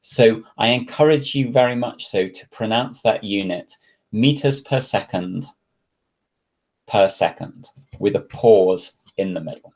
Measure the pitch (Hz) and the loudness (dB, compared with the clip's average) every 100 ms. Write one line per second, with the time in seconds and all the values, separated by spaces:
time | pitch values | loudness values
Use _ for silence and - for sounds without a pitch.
0 | - - 113 110 - - 110 123 123 - | -10 4 4 4 -8 -4 0 0 -4 0
1 | 151 151 139 139 123 131 123 123 120 - | 2 2 0 -4 0 2 2 0 -6 -8
2 | - 101 92 - - - 110 113 123 - | -6 -4 -4 -6 -20 -8 -2 -2 -4 -2
3 | 117 107 104 101 95 87 - - _ _ | -2 -2 -2 -4 -4 -8 -10 -20 _ _
4 | _ 107 127 143 139 139 - 135 131 101 | _ 0 2 2 -2 -4 -4 -4 -2 -6
5 | - 92 90 92 - _ _ _ _ _ | -4 -8 -6 -10 -12 _ _ _ _ _
6 | _ _ _ _ _ _ _ _ _ 107 | _ _ _ _ _ _ _ _ _ 0
7 | 95 - 85 - - - - _ _ - | 0 2 -4 -4 -16 -16 -20 _ _ -2
8 | - - - - 120 107 92 92 - _ | -2 -2 -8 0 6 6 6 0 -6 _
9 | _ - 95 87 78 - - | _ -8 -6 -6 -10 -14 -20